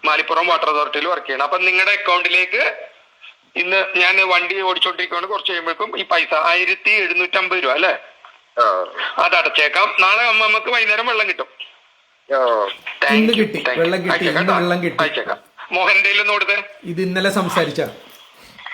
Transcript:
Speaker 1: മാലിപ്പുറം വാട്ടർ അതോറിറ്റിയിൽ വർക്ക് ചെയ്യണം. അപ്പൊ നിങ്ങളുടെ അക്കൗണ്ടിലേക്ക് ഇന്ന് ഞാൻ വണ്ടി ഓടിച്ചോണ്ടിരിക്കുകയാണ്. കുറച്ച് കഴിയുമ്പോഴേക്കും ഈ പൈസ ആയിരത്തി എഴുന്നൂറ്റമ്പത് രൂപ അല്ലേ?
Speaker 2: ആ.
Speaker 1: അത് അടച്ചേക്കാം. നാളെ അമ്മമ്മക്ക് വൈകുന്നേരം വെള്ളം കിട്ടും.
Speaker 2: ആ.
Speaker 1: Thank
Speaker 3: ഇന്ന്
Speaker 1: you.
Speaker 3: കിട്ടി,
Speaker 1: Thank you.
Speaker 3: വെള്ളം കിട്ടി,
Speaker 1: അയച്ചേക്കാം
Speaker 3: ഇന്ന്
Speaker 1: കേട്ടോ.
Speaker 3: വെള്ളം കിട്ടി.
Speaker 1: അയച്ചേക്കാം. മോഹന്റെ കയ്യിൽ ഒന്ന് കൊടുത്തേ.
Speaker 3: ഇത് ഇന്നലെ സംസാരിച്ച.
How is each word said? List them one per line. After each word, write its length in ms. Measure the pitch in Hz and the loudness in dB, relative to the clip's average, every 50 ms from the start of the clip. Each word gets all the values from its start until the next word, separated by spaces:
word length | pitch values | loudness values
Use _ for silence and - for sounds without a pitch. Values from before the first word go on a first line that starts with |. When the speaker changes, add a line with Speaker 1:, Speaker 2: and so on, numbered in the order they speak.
| - | 0
Speaker 1:
മാലിപ്പുറം 420 | 156 151 156 156 - 170 160 175 | 0 0 0 0 0 0 0 2
വാട്ടർ 220 | 180 170 160 165 156 | 2 2 2 2 0
അതോറിറ്റിയിൽ 400 | 151 147 147 139 147 147 147 170 | 0 0 0 0 -2 -4 -2 -2
വർക്ക് 180 | 180 156 - | -2 -4 -4
ചെയ്യണം. 160 | - 135 131 143 | -6 -2 -2 0
അപ്പൊ 160 | - 190 185 | 0 0 0
നിങ്ങളുടെ 320 | 180 185 185 185 190 196 | 0 0 2 2 2 2
അക്കൗണ്ടിലേക്ക് 960 | 202 196 - 185 175 180 175 170 175 180 185 180 - 233 294 - - - - - - - - _ _ _ - - - _ _ _ _ | 2 0 2 0 0 2 2 2 2 0 0 0 0 0 0 -2 -2 -6 -14 -18 -18 -20 -20 _ _ _ -20 -20 -20 _ _ _ _
ഇന്ന് 420 | - 175 180 190 190 190 190 - 175 | -6 -2 0 0 0 0 0 0 2
ഞാൻ 300 | 180 180 190 190 190 185 | 2 4 4 2 2 2
വണ്ടി 320 | 180 175 175 175 185 196 | 2 0 0 -2 -4 -2
ഓടിച്ചോണ്ടിരിക്കുകയാണ്. 680 | 190 185 185 180 180 185 180 - 180 170 170 175 175 | -2 -2 0 0 0 -2 0 -4 -6 -4 -4 -6 -4
കുറച്ച് 240 | 196 208 196 - - | -4 -6 -4 -4 -4
കഴിയുമ്പോഴേക്കും 480 | 185 170 165 165 165 - 214 220 - - | -4 -4 -4 -4 -4 -4 -6 -6 -4 -8
ഈ 60 | 190 | -4
പൈസ 300 | - 175 170 160 - 160 | 0 0 0 2 2 0
ആയിരത്തി 560 | 156 160 170 170 180 185 180 190 185 - 208 | 0 2 2 2 2 2 0 -2 -2 0 0
എഴുന്നൂറ്റമ്പത് 680 | 208 214 190 165 170 175 180 175 - 196 185 180 180 180 | 2 2 0 0 0 -2 -2 0 0 -2 0 0 -2 -2
രൂപ 140 | 175 131 127 | 0 0 0
അല്ലേ? 260 | 151 175 185 123 - - - - _ _ - - _ _ _ _ - | 2 2 0 0 -2 -6 -16 -20 _ _ -20 -20 _ _ _ _ 2
Speaker 2:
ആ. 40 | 98 107 95 92 90 87 - - - - - - | 2 4 4 2 -2 -4 -6 -8 -8 -4 0 0
Speaker 1:
അത് 160 | - 175 170 | 2 2 4
അടച്ചേക്കാം. 600 | 175 160 156 - - 151 147 147 175 196 208 - - | 2 2 2 2 2 2 2 4 2 0 2 2 2
നാളെ 280 | 185 185 202 220 240 240 | 2 2 4 2 2 2
അമ്മമ്മക്ക് 380 | 220 214 220 214 214 220 220 | 2 2 2 2 0 0 0
വൈകുന്നേരം 400 | 254 247 240 226 214 208 214 233 | 0 0 0 0 0 0 0 0
വെള്ളം 220 | 247 233 220 214 196 | -2 0 0 0 -2
കിട്ടും. 180 | 175 - 131 - - _ - - - _ _ _ _ _ _ _ _ _ _ _ 135 | -2 -6 -6 -10 -10 _ -20 -20 -20 _ _ _ _ _ _ _ _ _ _ _ 0
Speaker 2:
ആ. 40 | 135 | 2
Speaker 1:
Thank 760 | 131 120 117 107 101 98 98 - - - - - - 143 143 | 2 2 2 2 0 -2 -4 -10 -12 -14 -6 -2 0 2 4
Speaker 3:
ഇന്ന് 180 | 214 220 226 233 | 4 4 4 4
Speaker 1:
you. 80 | 208 | 2
Speaker 3:
കിട്ടി, 120 | 214 - - | 0 -2 -2
Speaker 1:
Thank 180 | - - - | -4 -2 -2
you. 100 | 127 160 | 0 0
Speaker 3:
വെള്ളം 180 | 165 170 185 185 | 0 0 0 -2
കിട്ടി, 120 | 175 180 | -2 -2
Speaker 1:
അയച്ചേക്കാം 320 | 175 170 180 - - 156 185 | -2 0 0 0 0 0 0
Speaker 3:
ഇന്ന് 100 | 185 226 | 0 0
Speaker 1:
കേട്ടോ. 100 | 180 175 | 0 0
Speaker 3:
വെള്ളം 200 | 175 175 180 175 | 0 -2 -2 -2
കിട്ടി. 200 | 170 - - 160 | -2 0 0 -2
Speaker 1:
അയച്ചേക്കാം. 360 | 156 - - - - - - - _ _ - - - - | 0 -2 -4 -4 -6 -8 -8 -8 _ _ -20 -14 -6 -4
മോഹന്റെ 300 | 175 185 202 202 190 190 | 0 2 4 4 4 4
കയ്യിൽ 180 | 196 202 208 | 2 2 0
ഒന്ന് 120 | 208 208 208 | 0 0 0
കൊടുത്തേ. 300 | 202 190 196 202 202 202 - - - - | 0 0 -2 -2 -4 -4 -10 -16 -16 -12
Speaker 3:
ഇത് 160 | 180 170 165 | -8 -6 -4
ഇന്നലെ 300 | 190 185 180 185 185 196 | -4 -2 -2 0 0 2
സംസാരിച്ച. 500 | 190 208 185 175 - 185 165 143 143 160 147 110 - - - - - - - - - - - - - - - - | 2 0 -2 0 0 0 0 0 -2 -4 -4 -4 -6 -14 -20 -20 -20 -20 -20 -20 -20 -20 -20 -20 -20 -20 -18 -18